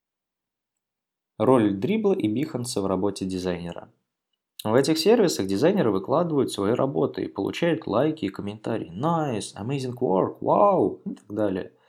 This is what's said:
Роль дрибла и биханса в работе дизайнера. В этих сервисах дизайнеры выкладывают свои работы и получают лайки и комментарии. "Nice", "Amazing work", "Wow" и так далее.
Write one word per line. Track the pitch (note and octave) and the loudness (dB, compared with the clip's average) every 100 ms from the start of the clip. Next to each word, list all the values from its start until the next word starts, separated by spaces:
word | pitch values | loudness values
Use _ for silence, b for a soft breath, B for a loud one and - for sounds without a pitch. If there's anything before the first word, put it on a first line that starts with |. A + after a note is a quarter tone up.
| _ _ _ _ _ _ _ _ _ _ _ _ _ - | _ _ _ _ _ _ _ _ _ _ _ _ _ 0
Роль | A2 B2+ G#2+ | 6 6 6
дрибла | F#2+ B2+ A3 G#3 | 2 0 2 2
и | - G#2+ | 2 0
биханса | A#2 D3+ B2 A#2+ G#2 | 0 -2 -4 -4 -2
в | F#2+ | 0
работе | F#2 G2+ G2 F#2+ | 0 0 -2 -4
дизайнера. | F#2 F2+ F2 F2 F2 - _ _ _ _ _ _ - | -4 -2 -4 -6 -12 -16 _ _ _ _ _ _ -8
В | G#2+ | 2
этих | B2 C#3 D#3+ | 2 4 2
сервисах | G3 A#3 F3+ - F#2+ | 4 4 4 0 -2
дизайнеры | G2 D#3 G3+ B2 | 2 2 2 2
выкладывают | F#2+ - C#3+ F3 C#3+ G2+ | 0 0 0 0 0 0
свои | - G2 | -2 0
работы | B2 C3+ D3+ D3 - | 0 0 0 -2 -2
и | - | -6
получают | - G2+ - E3+ D3+ - | -4 -4 -2 -2 -2 0
лайки | G#2+ D3+ D#3 | 0 0 -2
и | G2 | -6
комментарии. | - G2 G#2+ A#2+ A2+ - | -6 -10 -8 -6 -6 -6
"Nice", | F2 D#3 E3+ D3+ G#2+ - - | -4 -2 0 -2 -4 -6 -8
"Amazing | A2 C#3+ B2+ A#2+ | -6 -4 -6 -4
work", | - F#2+ - - | 0 2 0 -2
"Wow" | - D#3+ G3+ F3 G2+ - | 0 4 4 4 0 -2
и | G3+ | -10
так | C#4 - | -12 -8
далее. | G#2 G#2 F#2 - _ | -4 -2 -2 -6 _